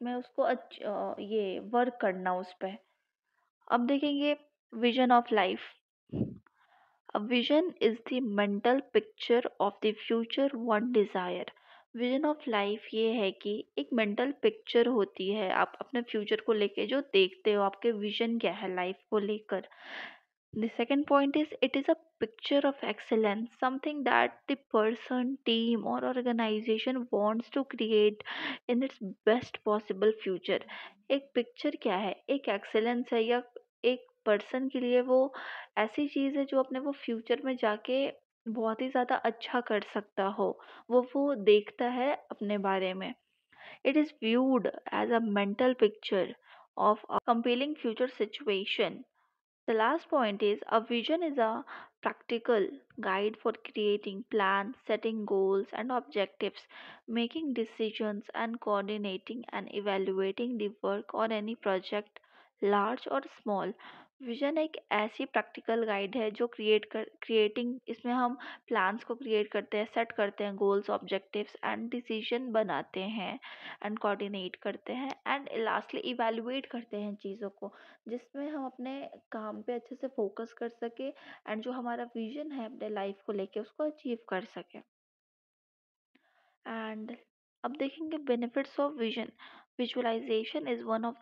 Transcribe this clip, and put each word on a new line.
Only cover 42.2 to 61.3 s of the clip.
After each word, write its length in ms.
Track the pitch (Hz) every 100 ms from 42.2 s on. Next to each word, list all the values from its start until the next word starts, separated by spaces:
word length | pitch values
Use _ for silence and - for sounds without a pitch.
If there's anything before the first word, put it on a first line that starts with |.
| -
अपने 260 | - 202 208
बारे 360 | 196 190 185
में। 220 | 190 185 - _ _ _ - - - 262
It 100 | 302
is 120 | 302 -
viewed 480 | 220 233 262 254 180 - -
as 180 | 208 220
a 100 | 233 226
mental 480 | 202 202 208 254 247
picture 500 | 208 214 - 196 - - - - - -
of 180 | 196 254 -
a 80 | 208 -
compelling 460 | 233 240 240 285 302 240
future 260 | 220 254 -
situation। 720 | 220 - 285 190 214 - 185 202 - _ _ _ _ _ -
The 100 | 226
last 300 | 226 330 -
point 260 | 294 220 202
is 200 | 208 208 -
a 120 | 226 240
vision 320 | 240 220 330 330
is 80 | 277
a 240 | 220 240 - - - _ 214
practical 600 | - - 233 233 226 185 277 _ -
guide 340 | 202 190 208 220
for 160 | 233
creating 720 | - - - 208 208 208 196 - 220
plans, 380 | 190 196 196 - -
setting 340 | 220 226 220 202
goals 420 | 196 190 196 -
and 200 | - 240
objectives, 760 | 247 - 214 190 _ 202 - - - - - -
making 420 | 226 233 320 311
decisions 680 | 240 220 - 220 214 214 202
and 320 | - - 226
coordinating 920 | 233 - 202 196 214 202 190 - 233 -
and 220 | 208 185 -
evaluating 800 | 202 196 190 190 190 196 240 240
the 120 | 208 220 196
work 200 | 202 - -
on 160 | 220